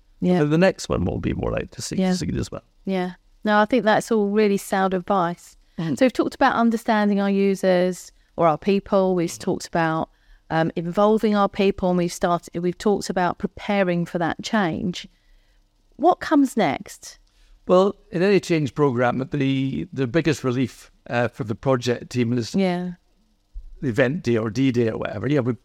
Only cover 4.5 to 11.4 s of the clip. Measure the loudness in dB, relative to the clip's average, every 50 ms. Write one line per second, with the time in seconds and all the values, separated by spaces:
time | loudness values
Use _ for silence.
4.5 | 2 0 -2 -2 -2 0 0 0 0 -2 -2 0 0 0 0 -2 -4 -8 -14 -20
5.5 | -20 _ _ _ _ -6 -4 -4 0 2 2 2 2 0 -2 -2 0 0 2 2
6.5 | 2 2 2 2 0 0 0 0 0 2 2 2 2 0 0 0 0 2 2 0
7.5 | 0 2 2 2 2 2 2 0 -2 -6 -12 -18 -20 _ _ _ _ 0 2 2
8.5 | 2 0 0 0 0 0 0 0 2 2 2 2 2 0 0 -2 -4 -6 -4 -4
9.5 | -4 -4 -6 -4 -2 -2 0 0 -2 -2 -4 -6 _ _ _ _ -20 _ _ -4
10.5 | -2 0 0 0 -2 -4 -6 -4 0 2 4 4 4 4 2 2 2 2